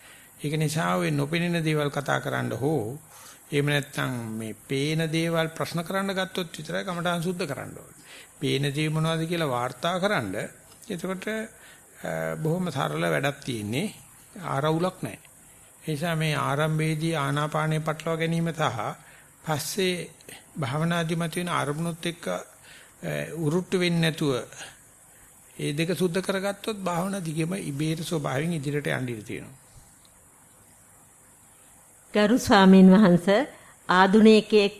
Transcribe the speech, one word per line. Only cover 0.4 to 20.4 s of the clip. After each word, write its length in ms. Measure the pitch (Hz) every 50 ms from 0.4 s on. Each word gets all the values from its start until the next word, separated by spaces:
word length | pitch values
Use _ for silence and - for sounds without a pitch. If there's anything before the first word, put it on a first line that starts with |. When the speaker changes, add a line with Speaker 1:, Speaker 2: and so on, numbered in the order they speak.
| - 143 156
Speaker 1:
නිසා 420 | 156 160 147 156 160 170 180 180
ඔය 140 | 185 175 165
නොපෙනෙන 480 | 151 143 143 143 170 170 175 175 170 170
දේවල් 300 | 156 160 156 151 147 143
කතා 300 | - 143 135 139 139 131
කරන්න 320 | 143 139 127 127 123 120
හෝ 460 | 120 123 127 151 165 131 104 110 135 151 - - - - - - - - -
එහෙම 200 | - 147 143 143
නැත්තම් 460 | 147 147 143 139 - - 151 143 135 127 120 117 113
මේ 220 | 110 110 113 110 104 -
පේන 380 | - - 139 135 139 151 160 160 165
දේවල් 420 | 156 160 165 165 170 165 165 160 156
ප්‍රශ්න 320 | 160 - 147 - - 165
කරන්න 320 | 165 - 190 190 196 196
ගත්තොත් 380 | 190 190 190 185 - 196 175 165
විතරයි 340 | - - 151 - 170 190 202
කමඨාන් 380 | 196 175 170 165 175 170 170
සුද්ධ 220 | 156 185 180 175 185
කරන්න 280 | 139 131 110 107 -
ඕනේ. 300 | - - - - - - - - - - - - -
පේන 300 | - - 131 135 139 143 143
දේ 180 | 139 151 156 156
මොනවද 340 | 156 156 160 160 165 160 165
කියලා 240 | 160 175 170 160 139
වාර්තා 480 | 123 120 123 123 - - - 170 185
කරන්න. 380 | 175 190 208 208 156 113 95 92 113 - - - - - - - - -
එතකොට, 420 | - 190 165 185 185 190 185 - 214 220 220 220 - - - - - - - - - - -
අ, 380 | - - 82 80 160 160 160
බොහොම 320 | 156 156 156 160 185 185 175
සරල 360 | - 135 156 151 151 160 170
වැඩක් 340 | 170 156 143 139 143 143 -
තියෙන්නේ. 540 | - 139 120 107 104 101 117 143 208 196 - - - - - - - - - 196 165
ආරවුලක් 540 | 139 139 135 143 156 160 165 185 185 - -
නැහැ. 200 | - 110 98 - - - - - - - - - - - - -
ඒ 140 | - 156
නිසා 220 | 156 139 175 175 165
මේ 180 | 156 160 156 147
ආරම්භයේදී 800 | 135 127 131 139 143 156 156 156 156 156 156 160 156 160 165 165
ආනාපානය 640 | 147 139 139 143 147 151 151 156 156 156 156 156 156
පටලවා 360 | 151 156 151 - - 165 165
ගැනීම 320 | 160 165 165 165 165 165 165
සහ 280 | 143 151 151 127 117 107 107 135 156 - - - - - - - - -
පස්සේ 720 | - - 156 139 - - - 202 185 185 180 170 156 - - - - - - -